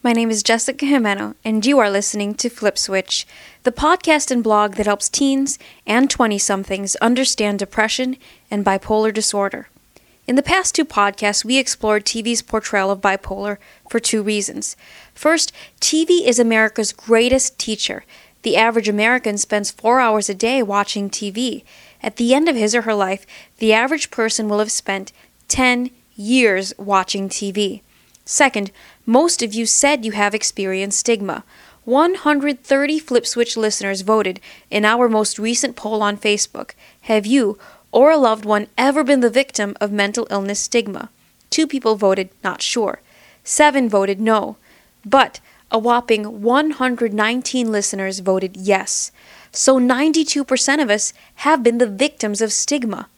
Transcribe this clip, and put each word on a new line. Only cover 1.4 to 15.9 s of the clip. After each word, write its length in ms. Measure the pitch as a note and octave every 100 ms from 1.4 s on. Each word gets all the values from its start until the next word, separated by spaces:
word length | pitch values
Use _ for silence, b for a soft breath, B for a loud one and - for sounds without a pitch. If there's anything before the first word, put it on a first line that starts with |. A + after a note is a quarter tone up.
and 200 | A3 A3
you 140 | G#3+ C#4+
are 100 | G#3+
listening 460 | G3+ G3+ G#3 G3+
to 160 | G#3 B3
Flip 260 | A#3+ G#3+ -
Switch, 520 | - F#3+ F#3 - - B B B
the 80 | -
podcast 640 | A#3+ D4 F4+ - D4+ -
and 100 | B3
blog 320 | A3 G#3+ G#3
that 120 | G3 G#3
helps 220 | G3+ -
teens 480 | - C#4 C4+ C#4 - B B -
and 240 | A3 C4+
twenty-somethings 840 | - A#3 G3+ - G3 G3 G3 G3 -
understand 640 | A3+ B3 C4 - G#3 G3+
depression 560 | G3 - A3 - B3+ B3+ b b b
and 140 | G#3
bipolar 500 | G3+ G3 - G#3+ A3
disorder. 540 | G#3+ G#3+ G#3 G3 - - _ _ _ b b -
In 80 |
the 80 | B3+
past 320 | C#4+ F4 F#4
two 100 | -
podcasts, 600 | D#4 - G3+ G3 G#3 G#3
we 140 | A3 C4
explored 460 | B3+ - A3 G#3
T 180 | G3+ A3+
V's 200 | A3 A#3
portrayal 480 | - A3 - G#3 F#3+
of 100 | G3
bipolar 580 | G3 F#3+ - G3 G3+ G3+ b b b
for 120 | A#3
two 200 | A3 A3
reasons. 540 | G#3 G#3+ G3 - - - B B B
First, 380 | - D4+ D#4+ - B B B
T 260 | -